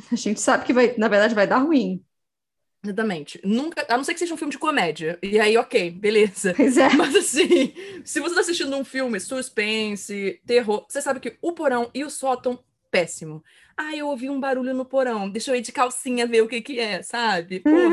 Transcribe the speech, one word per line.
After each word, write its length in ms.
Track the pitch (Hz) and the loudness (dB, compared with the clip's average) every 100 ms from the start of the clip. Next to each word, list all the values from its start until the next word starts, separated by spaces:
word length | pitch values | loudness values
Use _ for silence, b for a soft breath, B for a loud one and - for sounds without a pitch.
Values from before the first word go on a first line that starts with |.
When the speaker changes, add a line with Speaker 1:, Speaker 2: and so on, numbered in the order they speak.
| - | -4
Speaker 1:
A 40 | 233 | -4
gente 240 | 208 214 | -2 -2
sabe 240 | - 247 - | 2 2 4
que 60 | |
vai, 240 | 247 240 240 | 4 4 4
na 120 | 214 | 2
verdade, 260 | 202 214 214 | 4 4 4
vai 100 | 196 | 2
dar 120 | 220 | 4
ruim. 440 | 285 294 190 185 _ _ _ _ _ _ _ _ | 4 2 2 -4 _ _ _ _ _ _ _ _
Speaker 2:
Exatamente. 560 | 202 202 220 170 - - | -8 -4 -4 -4 -8 -8
Nunca, 420 | 196 226 311 - - | -2 -2 -2 -6 -2
a 60 | - | 0
não 60 | |
ser 100 | 277 | -2
que 60 | 349 | -4
seja 140 | 339 | -4
um 40 | 320 | -4
filme 140 | 294 | -6
de 60 | - | -4
comédia. 640 | 311 285 175 156 160 175 | -2 0 0 -2 -6 -6
E 180 | 196 208 | 0 2
aí, 160 | 214 220 | 4 4
ok, 340 | 247 233 175 | 4 0 0
beleza. 600 | 175 202 220 208 - 190 175 | -2 2 4 4 2 -2 4
Speaker 1:
Pois 220 | 294 247 | 4 6
é. 120 | 269 285 | 6 6
Speaker 2:
Mas 180 | 311 349 | 4 2
assim, 580 | - 269 349 339 - - 392 370 | 2 2 4 4 4 -4 -16 -14
se 160 | - 311 | -8 -6
você 140 | 294 | -2
tá 80 | 349 | 0
assistindo 340 | 339 349 285 269 | 0 -2 -4 -4
um 80 | 269 | -6
filme, 340 | 262 262 202 | -4 -4 -4
suspense, 1200 | - 262 254 - 208 220 214 202 - 202 196 - - | -6 -8 -6 -4 -2 -2 -4 -6 -8 -6 -6 -6 0
terror, 380 | 240 220 208 - | 0 2 -4 -4
você 100 | 554 | -6
sabe 180 | 302 262 | -4 -4
que 180 | 247 - | -6 -8
o 80 | 330 | -8
porão 400 | 339 294 247 240 | -2 0 0 -2
e 100 | 254 | -6
o 60 | 294 | -8
sótão, 480 | - 262 254 254 247 _ _ _ | -6 -4 -2 -4 -6 _ _ _
péssimo. 540 | 196 165 - 160 156 - b b b | -2 -2 -4 -12 -14 -18 b b b
"Ah, 180 | 302 311 | -8 -6
eu 120 | 294 | -6
ouvi 220 | 277 262 | -6 -6
um 80 | 277 | -4
barulho 340 | 269 262 254 | -2 -2 -2
no 100 | 262 | -4
porão. 460 | 262 269 254 220 196 | -2 0 0 -2 -4
Deixa 220 | 208 277 | -6 -4
eu 40 | 247 | -4
ir 60 | |
de 100 | 226 | -4
calcinha 540 | - 254 - 262 247 240 | -2 -2 -4 -4 -2 0
ver 160 | 233 | 2
o 60 | 220 | 2
que 120 | 233 | 0
que 200 | 226 262 | -6 -6
é", 240 | 220 185 | -4 -6
sabe? 560 | - 233 226 185 170 185 | -6 -4 0 0 -2 -2
Porra, 160 | 294 320 349 | 4 6 6